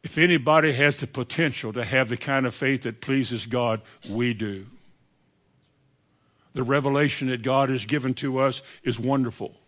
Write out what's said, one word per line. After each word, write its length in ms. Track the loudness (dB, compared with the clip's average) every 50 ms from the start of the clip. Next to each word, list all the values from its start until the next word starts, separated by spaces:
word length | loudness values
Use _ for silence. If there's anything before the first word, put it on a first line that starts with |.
| -10
If 140 | -6 2
anybody 540 | 2 4 4 4 2 4 4 4 6 6 4 4
has 260 | 4 4 2 2 0
the 80 | -6
potential 640 | -6 -6 -8 -6 -4 -2 0 0 0 -2 -4 -8 -6 -6
to 100 | -6 -4
have 260 | 0 2 2 2 2
the 80 | -2
kind 300 | -6 -4 -2 0 0 0
of 80 | -2 -2
faith 260 | -2 -2 -2 -2 -2
that 180 | -4 -8 -8 -8
pleases 460 | -4 -2 0 0 0 -2 -4 -8 -6
God, 360 | -4 -2 0 0 0 0 -2 -6 -14 -20 _ -12 -8
we 240 | -4 -2 0 0 -2
do. 320 | -2 -4 -6 -6 -8 -12 -16 -20 -20 _ -20 _ _ _ _ _ _ _ _ _ _ _ _ _ _ _ _ _ _ _ _ _ _ _ _ _ _ _ _ _ _ _ _ _
The 100 | -4 0
revelation 640 | 2 2 2 2 2 2 4 2 2 0 -2 -2
that 160 | -2 -2 -2 -2
God 260 | 2 2 4 4 2
has 160 | 0 -2 -2
given 300 | -2 -2 -2 0 -2 -4
to 240 | -2 -4 -4 0 2
us 240 | 0 0 0 -4 -12 -16 -20 -6 _
is 160 | -4 -4 -2
wonderful. 540 | 0 0 2 2 0 -2 -4 -8 -12 -12 -12 _ _